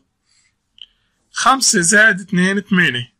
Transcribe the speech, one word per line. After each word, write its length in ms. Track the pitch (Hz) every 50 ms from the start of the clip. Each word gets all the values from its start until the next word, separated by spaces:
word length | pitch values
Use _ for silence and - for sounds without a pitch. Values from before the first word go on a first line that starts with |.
| _ _ _ _ _ _ _ _ _ _ _ _ _ _ _ - - _ _ _ _ _ _ _ _ _
خمسة 500 | - - - 247 262 269 - - - 202
زائد 380 | 170 165 202 208 214 220 202 180
اثنين 420 | 202 - - 180 180 190 196 202
ثمانية. 520 | 196 - 196 180 175 151 123 120 120 - _